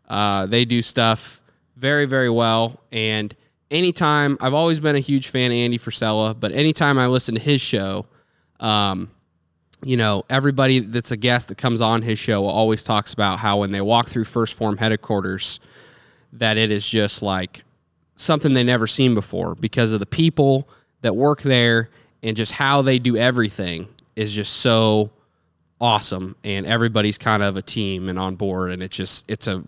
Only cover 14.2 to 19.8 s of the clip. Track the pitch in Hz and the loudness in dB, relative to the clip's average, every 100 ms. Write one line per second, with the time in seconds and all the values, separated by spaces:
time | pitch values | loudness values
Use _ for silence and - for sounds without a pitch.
14.2 | 110 120 113 - 110 101 113 110 - 104 | -4 -2 -2 -2 -4 0 0 -2 -2 -4
15.2 | 92 95 - - - - - - _ _ | -4 -4 -6 -6 -12 -20 -20 -20 _ _
16.2 | _ 117 117 107 110 104 - 110 104 - | _ -2 0 2 2 0 0 0 0 0
17.2 | 104 95 92 - - _ _ _ _ - | -2 -2 -4 -10 -20 _ _ _ _ -6
18.2 | - 156 147 131 120 123 110 - 131 110 | 0 0 2 2 4 2 0 2 2 2
19.2 | 101 92 87 82 110 - | -2 -6 -6 -6 -4 0